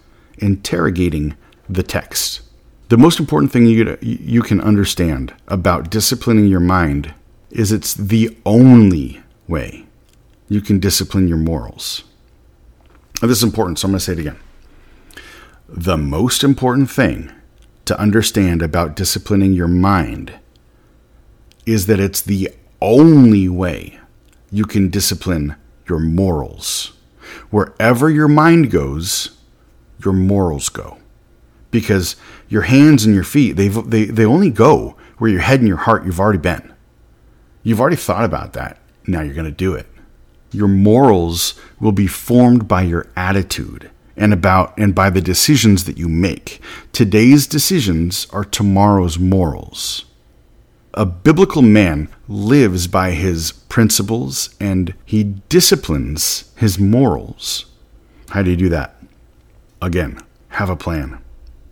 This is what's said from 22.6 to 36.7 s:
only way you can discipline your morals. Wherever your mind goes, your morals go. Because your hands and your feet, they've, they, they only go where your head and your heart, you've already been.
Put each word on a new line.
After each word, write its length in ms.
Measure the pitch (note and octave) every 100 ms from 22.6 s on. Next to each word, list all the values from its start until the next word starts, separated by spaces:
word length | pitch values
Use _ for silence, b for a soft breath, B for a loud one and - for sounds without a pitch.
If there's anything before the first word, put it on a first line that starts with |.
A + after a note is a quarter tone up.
| _ _
only 680 | G2+ B2+ E3 D3 A#2+ G2+ F#2
way 500 | F2+ F2+ A1+ G1+ - _ _ _ _ _
you 120 | G2+
can 260 | G#2 G#2 F#2+
discipline 640 | G2 - F#2 F#2 E2 D2 - _ _ -
your 100 | E2
morals. 960 | D#2+ E2+ F#2+ D#2 B1+ - - - - - _ _ B B B
Wherever 580 | G#2 - - A2+ A#2+ D#3
your 200 | D3+ D3+
mind 420 | D3+ E3 E3+ C3
goes, 680 | E2+ C#2 D2+ F2 - - - _ _ _ _ _ - G2+
your 80 |
morals 560 | F#2+ F#2+ G2+ F2+ C#2+ -
go. 300 | G1+ - - _ _ _ _ _ _ _
Because 440 | A#2 - G2 F2 - B B B
your 140 | G#2+
hands 440 | G2 C3 D3+ C3+ G#2+
and 100 | G2
your 80 |
feet, 300 | - D3 A#2
they've, 360 | D#2+ G2 A2 -
they, 160 | A2+ G#2+
they 200 | A2+ A2
only 260 | D#3+ G3
go 440 | A2 B2+ - - - b _
where 140 | A2+
your 100 | F2+
head 180 | E2 C3+
and 80 | A2
your 100 | E2
heart, 280 | - G#2+ F#2
you've 140 | F2
already 180 | G#2 F#2
been. 340 | E2+ D2+ -